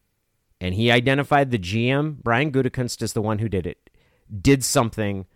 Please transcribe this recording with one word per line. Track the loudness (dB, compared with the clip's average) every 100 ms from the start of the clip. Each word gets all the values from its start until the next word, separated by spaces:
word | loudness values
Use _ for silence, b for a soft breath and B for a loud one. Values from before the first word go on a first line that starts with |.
| _ _ _ _ _ -8
and | -4
he | 0 4
identified | 4 4 0 2 2 2
the | 0
G | -2 -2 0
M, | 0 -2 -4
Brian | 0 0 0
Gutekunst | 0 -2 -2 -6 -6
is | -6
the | -4
one | -2 -2
who | -2
did | -4 -4
it, | -10 _ _ _ _ -14 0
did | 4 4
something | 2 0 0 -2 -4 -6 -10